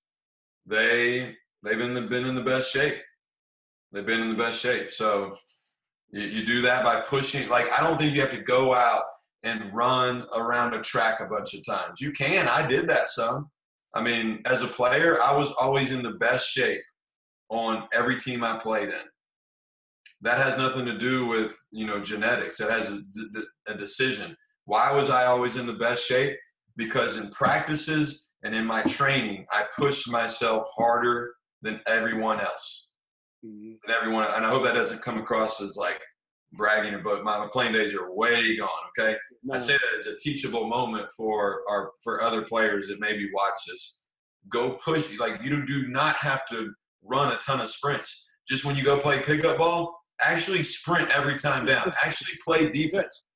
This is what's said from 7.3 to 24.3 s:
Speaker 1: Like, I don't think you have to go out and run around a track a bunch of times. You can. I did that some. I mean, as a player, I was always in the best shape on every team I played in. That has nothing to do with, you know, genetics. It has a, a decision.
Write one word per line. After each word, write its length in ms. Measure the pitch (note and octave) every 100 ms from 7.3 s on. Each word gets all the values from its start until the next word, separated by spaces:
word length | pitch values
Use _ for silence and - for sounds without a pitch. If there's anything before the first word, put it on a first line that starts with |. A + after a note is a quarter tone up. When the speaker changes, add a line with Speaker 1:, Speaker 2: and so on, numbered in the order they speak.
| C#3 A2+
Speaker 1:
Like, 200 | B2 A#2+
I 80 | C3
don't 160 | D#3+ D3+
think 160 | D3+ C#3+
you 60 |
have 100 | C3+
to 100 | A#2
go 300 | - B2+ C3
out 280 | B2 A#2+ A2+ - - _ _
and 300 | A2+ A2+ G2+
run 520 | G#2 B2 B2+ B2+ B2 A2+ A2+
around 380 | A#2 A#2+ A#2+ A2
a 60 |
track 380 | G#2+ B2 A2+ A2
a 40 | G2
bunch 280 | F2+ - G2
of 100 | -
times. 340 | G2+ C#2+ -
You 100 | C#3+
can. 360 | C#3+ C#3 F#3 B2+
I 200 | C3 D3
did 200 | C3+ -
that 180 | B2+ -
some. 420 | - A#2 C3+ D3 _ _ _ _ -
I 80 |
mean, 380 | A#2+ A#2 A2 G#2 B2
as 160 | B2+
a 60 | B2
player, 500 | - B2 C#3 E3 D3+
I 140 | B2+ C#3+
was 160 | C#3+
always 380 | - C3 C#3 C3
in 120 | C3
the 80 | A#2
best 340 | F#2 A2+ B2+ -
shape 320 | - A#2 - - _ _ _ _ _ _
on 380 | A2+ A2+ G#2+ -
every 240 | A2+ A#2+ B2+
team 240 | - A#2+
I 140 | A#2 A2+
played 320 | A2 G#2+ G2+
in. 120 | G2+ - _ _ _ _ _ _ _ _ _ - _
That 160 | A2+ B2
has 200 | C3+ C3
nothing 280 | C3 B2+ A#2+
to 120 | G#2
do 280 | B2 C3 A#2+
with, 320 | A2+ G#2+ - -
you 160 | G#2+ A2
know, 120 | G#2
genetics. 580 | G2 G#2+ A2 A#2+ F2 -
It 100 | G#2+
has 220 | A2+ -
a, 800 | G2+ G2 G2+ G#2+ G#2+ G#2+ _ -
a 20 | G2+
decision. 600 | G2 - C3 G#2+ F2+